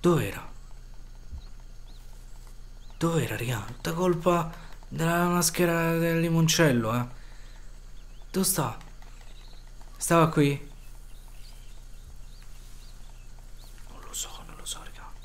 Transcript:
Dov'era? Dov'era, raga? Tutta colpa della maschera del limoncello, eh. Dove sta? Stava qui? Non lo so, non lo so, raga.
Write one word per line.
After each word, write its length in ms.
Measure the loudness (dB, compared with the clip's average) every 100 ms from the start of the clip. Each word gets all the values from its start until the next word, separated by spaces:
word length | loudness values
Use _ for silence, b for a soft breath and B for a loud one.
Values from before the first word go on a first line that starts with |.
Dov'era? 440 | 6 6 4 -4 -8 -10 -10 -12 -10 -12 -12 -12 -10 -10 -10 -12 -12 -12 -12 -14 -12 -14 -12 -14 -12 -14 -12 -12 -12 0
Dov'era, 400 | 2 4 2 0
raga? 260 | 0 -2 -4
Tutta 260 | -4 -2
colpa 580 | 2 4 4 4 4 2 B B B -8
della 380 | 0 4 6 6
maschera 680 | 6 4 6 4 6 4
del 260 | 4 4 4
limoncello, 760 | 4 6 6 8 8 8 4 2
eh. 60 | 0 B B B B B B B -12 -12 -12 -12 -4
Dove 160 | 2 2
sta? 320 | 2 0 -2 -12 -14 -14 -14 -14 -14 -14 -14 -14 -14 -12 -6
Stava 320 | 6 8 8
qui? 420 | 8 4 4 -6 -12 -14 -14 -12 -12 -12 -12 -12 -12 -12 -12 -12 -12 -12 -12 -12 -12 -14 -14 -12 -14 -14 -14 -14 -12 -14 -14 -12 -14 -14 -14 -14
Non 140 | -12 -10
lo 80 |
so, 300 | -8 -8 -10 -12
non 100 | -12
lo 80 | -10
so, 160 | -10
raga. 260 | -10 -12 -12 -12